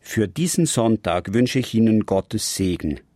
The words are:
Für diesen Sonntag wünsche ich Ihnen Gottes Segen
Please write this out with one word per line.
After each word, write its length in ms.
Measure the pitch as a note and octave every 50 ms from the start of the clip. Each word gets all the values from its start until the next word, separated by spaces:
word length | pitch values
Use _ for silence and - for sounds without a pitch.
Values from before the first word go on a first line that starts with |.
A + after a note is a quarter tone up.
Für 260 | _ - - A2+ G#2+
diesen 400 | F#2 - - E3+ F3 - - E3
Sonntag 640 | D3+ - C3 A2+ A2+ A2+ G#2+ _ F2+ E2+ F2+ F2+ -
wünsche 280 | G2 A#2 B2 A#2+ - C3
ich 140 | B2 - -
Ihnen 320 | A2+ A2+ A2 A2 G#2+ G2
Gottes 500 | - G2 F#2+ - _ - G#2+ - - -
Segen 440 | - F#2+ F#2 F2 E2 - D#2+ C#2+ - - _ _